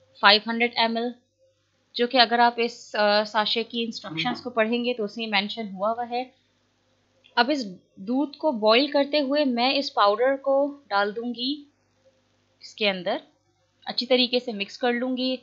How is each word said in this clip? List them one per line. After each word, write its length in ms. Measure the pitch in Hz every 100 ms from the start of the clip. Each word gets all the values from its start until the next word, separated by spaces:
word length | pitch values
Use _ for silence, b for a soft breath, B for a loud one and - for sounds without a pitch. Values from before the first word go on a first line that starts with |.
| _ _
फ़ाइव 200 | 208 208 226
हंड्रेड 260 | 226 240 233
एम 200 | 226 226
एल, 160 | 240 240 _ _ _ _ _ _ _ -
जो 100 | 240
कि 120 | 254
अगर 220 | 220 240
आप 160 | 233 233
इस, 380 | 233 - - 220
अ, 280 | 208 208
साशे 400 | 214 220 214 233
की 180 | 220 233
इंस्ट्रक्शंस 580 | 226 - 202 160 240 233
को 100 | 247
पढ़ेंगे 440 | 247 220 240 240
तो 100 | 247
उसमें 220 | 208 226 220
mention 420 | 202 208 233 214
हुआ 240 | 190 208
हुआ 120 | 233
है। 300 | 233 240 262 _ _ _ _ _ _ _ _ _ _ 233
अब 140 | 240
इस 140 | 294 208 180 _ -
दूध 360 | 190 262 285 -
को 160 | 311
boil 400 | 226 214 233 285
करते 260 | 285 277 294
हुए 260 | 262 294
मैं 300 | 277 233 254
इस 160 | 277 277
powder 460 | 240 202 208 262 269
को 460 | 277 269 285 285 -
डाल 220 | 202 208
दूँगी 600 | 208 240 233 254 294 285 _ _ _ _ _ _ _ _ _
इसके 240 | - - 208
अंदर, 360 | 185 180 285 - _ _ _ _ _ -
अच्छी 200 | - 240
तरीके 340 | 254 240 247
से 120 | 247
mix 240 | 202 202 -
कर 160 | 247
लूँगी। 440 | 240 254 254 254 254